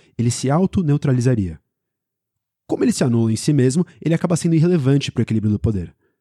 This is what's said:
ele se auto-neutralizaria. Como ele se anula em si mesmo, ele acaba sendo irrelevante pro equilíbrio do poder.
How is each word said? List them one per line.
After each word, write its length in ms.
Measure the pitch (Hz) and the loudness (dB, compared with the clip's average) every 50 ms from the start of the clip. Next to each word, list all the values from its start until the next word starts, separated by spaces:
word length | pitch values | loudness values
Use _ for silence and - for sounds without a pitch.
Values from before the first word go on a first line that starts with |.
| _ _ _ | _ _ _
ele 140 | - 117 120 | -4 -2 -2
se 180 | 123 - - 131 | -2 -2 -2 0
auto-neutralizaria. 1080 | 139 165 190 185 - 208 180 147 143 151 - 143 131 127 117 131 127 113 98 87 80 76 _ _ _ _ _ _ _ _ _ _ _ _ _ _ _ _ _ _ _ _ _ | 0 2 0 0 0 0 0 0 0 0 0 0 0 2 2 0 0 0 -2 -4 -6 -12 _ _ _ _ _ _ _ _ _ _ _ _ _ _ _ _ _ _ _ _ _
Como 200 | - - - 294 | -6 -4 -2 0
ele 80 | 262 196 | 0 0
se 100 | - - | 0 0
anula 300 | 127 117 117 113 113 113 | 0 2 0 0 0 -2
em 40 | |
si 160 | 107 - - 151 | -2 -2 0 2
mesmo, 320 | 139 123 131 127 170 175 - - - | 2 2 2 2 0 -2 -2 -4 -8
ele 140 | - 151 165 | -4 -2 -2
acaba 220 | 160 - 170 175 | -2 -2 -2 -2
sendo 180 | 156 - 175 165 | -2 0 0 2
irrelevante 560 | 165 151 175 180 170 127 131 139 143 135 - | 2 2 2 2 2 2 2 2 2 0 -2
pro 120 | - - 113 | -4 -4 -2
equilíbrio 300 | - 113 110 101 110 104 | -2 -2 -2 0 0 -2
do 60 | 98 | 0
poder. 340 | - 117 110 95 87 76 - _ _ _ _ _ | 0 -2 -2 -2 -6 -8 -14 _ _ _ _ _